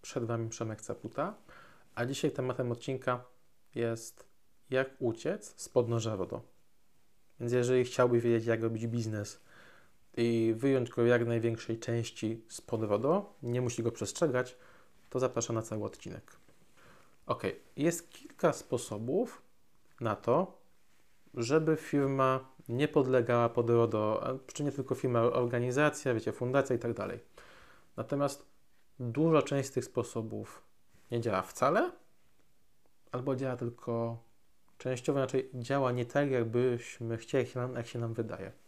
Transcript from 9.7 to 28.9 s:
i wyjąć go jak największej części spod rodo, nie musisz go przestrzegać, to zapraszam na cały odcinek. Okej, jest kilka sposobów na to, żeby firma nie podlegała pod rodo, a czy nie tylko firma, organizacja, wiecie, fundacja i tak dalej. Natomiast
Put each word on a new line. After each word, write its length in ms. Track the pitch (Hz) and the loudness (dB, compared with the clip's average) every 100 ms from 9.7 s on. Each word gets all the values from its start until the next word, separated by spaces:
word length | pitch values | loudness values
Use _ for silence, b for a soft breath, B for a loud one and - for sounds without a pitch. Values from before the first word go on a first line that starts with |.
| B B B - - | B B B -14 -2
i 380 | 117 117 113 113 | 2 2 2 2
wyjąć 340 | 135 135 117 | 2 2 0
go 160 | - 120 | 2 4
jak 200 | 120 117 | 4 4
największej 520 | 117 113 113 - 113 | 0 0 -2 -6 -6
części 680 | - 117 117 - 107 113 - | -2 -2 -4 -4 -6 -6 -10
spod 340 | - - 113 | -18 -6 -4
rodo, 500 | 107 101 131 185 202 - | 0 2 2 0 0 -10
nie 180 | 123 120 | -4 -2
musisz 220 | 123 120 | -2 -2
go 100 | 117 | -4
przestrzegać, 640 | - 101 - 160 123 123 - b b b - - | -4 -8 0 2 2 -2 -8 b b b -20 -8
to 80 | 127 | -2
zapraszam 380 | 127 123 117 113 | 0 -2 -2 -4
na 60 | |
cały 220 | 110 107 | -4 -6
odcinek. 520 | 104 - - - - - - - - b b b b b - | -6 -8 -14 -14 -16 -20 -20 -20 -20 b b b b b -8
Okej, 340 | - 92 - - - | -4 -4 -8 -14 -2
jest 340 | 151 170 - | -2 -2 -10
kilka 420 | - - - 170 | -20 -20 0 0
sposobów 920 | 139 - 120 - 104 117 170 240 - - - - - - - | 0 -4 -4 -4 -6 -2 -2 -2 -6 -20 -20 -20 -20 -20 -6
na 160 | 117 101 | -2 -2
to, 420 | - 135 185 - - - - - - - - | 2 2 2 -6 -20 -20 -20 -20 -20 -20 -14
żeby 420 | - 117 151 156 156 | -6 2 2 4 0
firma 720 | - 143 139 135 131 131 131 - - | 0 0 2 4 2 2 -4 -20 -6
nie 200 | 120 147 | 0 2
podlegała 600 | 151 131 127 117 120 117 | 4 4 4 4 4 4
pod 220 | 120 117 | 2 4
rodo, 500 | 117 117 107 107 110 - | 6 6 4 2 0 -2
a 260 | 131 - | -6 -8
czy 120 | - | -4
nie 80 | 147 | -4
tylko 220 | 139 127 | -2 -4
firma, 280 | 123 131 117 | -2 2 4
organizacja, 920 | 117 123 120 120 123 127 151 143 135 | 4 4 2 0 0 2 2 2 0
wiecie, 180 | 113 107 | 0 0
fundacja 440 | 104 123 135 135 120 | -4 0 2 2 0
i 20 | |
tak 160 | 120 | 0
dalej. 260 | 101 98 95 - B B B B B B - | -4 -6 -8 -12 B B B B B B -10
Natomiast 500 | 110 143 143 - - - - - - | -4 -2 -2 -4 -18 -20 -20 -20 -20